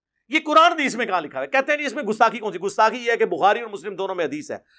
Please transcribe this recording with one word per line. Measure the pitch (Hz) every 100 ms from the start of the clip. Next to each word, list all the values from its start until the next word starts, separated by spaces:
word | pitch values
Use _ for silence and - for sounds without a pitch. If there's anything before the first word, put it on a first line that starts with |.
| _ _ -
ये | 294
कुरान | 302 320 339
हदीस | 330 269 220
में | 226
कहां | 180
लिखा | 147 131
है? | 139
कहते | 262 269
हैं | 294
जी | 285
इसमें | 240
गुस्ताखी | 214 220 226 233
कौन | 233
सी? | 175
गुस्ताखी | 190 202 220 240
ये | 233
है | 233
कि |
बुखारी | 214 165 185 220
और | 226
मुस्लिम | 202 185 185
दोनों | 190
में | 185
हदीस | 151 151 127
है, | 104 _